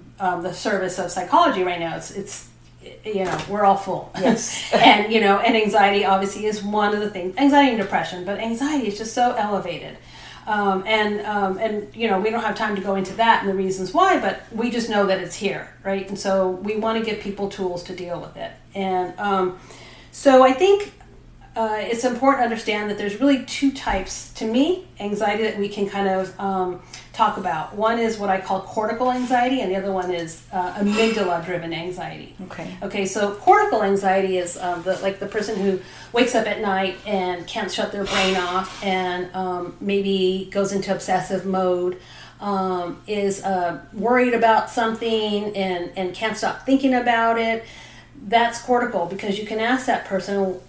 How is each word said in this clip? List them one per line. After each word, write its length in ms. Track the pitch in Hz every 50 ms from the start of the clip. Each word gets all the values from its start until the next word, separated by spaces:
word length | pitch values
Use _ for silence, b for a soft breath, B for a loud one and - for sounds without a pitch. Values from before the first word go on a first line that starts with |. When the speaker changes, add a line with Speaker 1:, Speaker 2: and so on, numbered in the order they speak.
| - - - -
Speaker 1:
um, 240 | 196 180 175 165 170
the 100 | 185 170
service 460 | - - 226 208 190 185 185 185 202
of 100 | 175 170
psychology 540 | - 190 180 - - 339 349 294 226 190 180
right 160 | 180 175 170
now. 160 | 165 165 165
It's, 160 | 165 - -
it's, 380 | - 202 190 - - - - - - - - - - - - - - - -
you 180 | 214 208 190 185
know, 140 | 170 160 156 - -
we're 140 | 202 214 208
all 140 | 196 190 -
full. 340 | - 190 170 147 - - - -
Speaker 2:
Yes. 500 | 190 - - - - - - - - -
Speaker 1:
<laughs> 40 | -
And, 380 | - - 269 214 208 202 214
you 100 | 226 214
know, 160 | 202 196 196 202
and 160 | 226 226 226
anxiety 480 | 220 214 202 202 214 196 202 202 202 202
obviously 400 | 190 196 190 196 196 - 208 214
is 160 | 214 208 196
one 320 | 196 208 208 214 208 208 214
of 60 | 208
the 100 | 208 202
things, 260 | - 185 175 185 - -
anxiety 320 | 285 277 294 285 277 262
and 100 | 233 202
depression, 440 | 190 - 208 170 165 - 180 180 175
but 120 | 190 202 190
anxiety 480 | 220 226 233 226 269 294 311 277 233 202
is 80 | 202 -
just 160 | 220 220 -
so 200 | 247 240 247 -
elevated. 600 | 226 208 214 202 185 170 175 165 - - - - - B B B B B B B B B
Um, 380 | 208 214 208 202 196 190 185 185
and, 360 | 214 220 214 208 208 208 202 208
um, 320 | 214 208 202 196 190 190 196
and, 300 | 226 220 214 208 202 - -
you 140 | 220 233 214
know, 100 | 196 190
we 100 | 208 220
don't 120 | 226 233 -
have 120 | - -
time 200 | - 220 208 202
to 60 | 190
go 140 | 190 202 196
into 180 | 196 190 - -
that 280 | - 226 226 214 -
and 80 | - 196
the 60 | 190
reasons 380 | 196 190 190 185 190 185 - -
why, 260 | 330 370 392 339 262
but 220 | 220 190 185 - - -
we 180 | 226 214 233 240
just 200 | 208 233 226 220
know 160 | 214 208 202 190
that 140 | 190 185
it's 140 | 175 165 -
here, 340 | - 208 185 160 151 147 - - - -
right? 220 | 196 196 196 190 196
And 100 | 202 190
so 300 | - 196 190 190 185 185
we 260 | 185 180 202 208 214
wanna 260 | 214 220 226 226 226
give 200 | 226 220 208 208
people 260 | - 202 196 196 202 196
tools 320 | - - 190 180 175 175 -
to 120 | - 180
deal 240 | 175 175 175 170 156
with 160 | 151 156 -
it. 160 | 170 170 170 - - - - -
And, 420 | 196 190 190 185 180 180 175 - -
um, 400 | 208 202 196 190 185 180 185 B B B B B B B B B B B
so 320 | B - - 277 262 254 262
I 80 | 262
think, 400 | 269 - 370 403 403 403 - - - - - - - - - - - - - - -
uh, 220 | 226 226 214 214 214
it's 240 | 196 - 233 226 262
important 360 | 254 240 - 269 269 269 254
to 40 | 247
understand 440 | 226 226 214 - 214 208 208 208 208
that 80 | 202 -
there's 220 | 208 202 202 -
really 240 | 269 285 277 240 233
two 260 | - - - 285 269
types, 640 | 262 - - 233 202 190 185 - - - - - -
to 100 | - 226
me, 420 | 220 226 254 294 339 370 - - - - -
anxiety 440 | 202 208 208 196 220 208 208 214 226
that 140 | 208 190 202
we 120 | 202 202
can 180 | - 208 196 190
kind 220 | - 196 196 190
of, 280 | 190 190 190 185 - -
um, 420 | 202 196 190 185 180 180 180 - B B B B B B -
talk 240 | - 220 - - 196
about. 380 | 190 175 165 160 160 - 208
One 240 | 202 220 220 233 233
is 180 | 226 220 196 196
what 140 | 202 196
I 100 | 190 190
call 200 | - - 196 185
cortical 500 | - - - 220 214 214 233 226 254 254
anxiety, 500 | 247 254 247 240 254 240 247 254 269 254
and 80 | 202 185
the 40 | 190
other 160 | 196 185 202
one 180 | 190 185 180 180
is, 300 | 180 170 170 165 - - - -
uh, 220 | - 185 180 - -
amygdala-driven 960 | 214 202 208 208 220 226 226 220 220 196 180 175 165 165 180 180 170 170 165
anxiety. 640 | 160 156 175 185 180 180 160 156 160 151 156 - - - 185
Speaker 2:
Okay. 300 | 180 - - 160 180 180 -
Speaker 1:
Okay, 240 | 208 196 - 202 190
so 280 | 185 - 220 202 202 202
cortical 480 | - - - 403 427 427 - 254 220 208
anxiety 560 | 196 196 196 196 190 190 196 196 190 185 180
is, 180 | 175 170 - -
um, 240 | 180 175 175 165
the, 160 | 170 190 185 180 190
like, 160 | 196 196 -
the 80 | 196 185
person 280 | - 220 202 226 220 190
who 200 | 196 196 190 185 B B B B B B
wakes 220 | - 233 254 240 -
up 140 | 226 220 208
at 120 | 202 214
night 380 | 214 202 190 190 196 185 180 - -
and 400 | 214 202 190 180 180 180 175 165
can't 260 | - - 220 202 180
shut 200 | - - 202 -
their 120 | - 202 190
brain 300 | - 196 202 190 190 190
off 480 | 185 180 175 180 190 190 - - - 202
and, 460 | 196 190 185 185 180 180 180 180 - -
um, 400 | 185 185 180 180 175 180 180 - -
maybe 720 | 208 202 202 202 196 196 196 190 185 185 190 190 190 -
goes 200 | - 202 196 190
into 200 | 202 196 190 -
obsessive 540 | 190 180 - - 185 175 160 - 196 180 185
mode, 520 | 196 185 185 185 180 180 180 180 180 180 - B B B B B B B B
um, 580 | 202 202 202 190 190 185 180 180 175 170 - - -
is, 380 | - 214 202 196 196 196 - -
uh, 340 | 196 190 180 175 170 170 - - - -
worried 400 | 214 190 233 247 247 254 247 233
about 380 | 208 226 226 220 - - -
something 840 | - 247 226 226 226 - 233 226 226 220 214 214 208 202 208 208 196
and, 360 | 196 190 190 180 175 175 - -
and 200 | 190 185 180 175
can't 200 | - 226 220 214
stop 300 | - - - - - -
thinking 300 | - 269 277 285 262 254
about 420 | 247 240 240 233 226 226 226 226 226
it. 260 | 226 226 226 226 226 B B B B B B B B B B - -
That's 360 | 196 220 226 233 233 233 -
cortical, 440 | - - 247 240 247 233 208 180 170
because 320 | 170 196 190 - 208 190 214
you 80 | 214
can 140 | - 220 214
ask 260 | 226 240 262 254 - 254
that 180 | 208 185 -
person, 540 | - 196 185 185 202 202 196 196 190 180 - -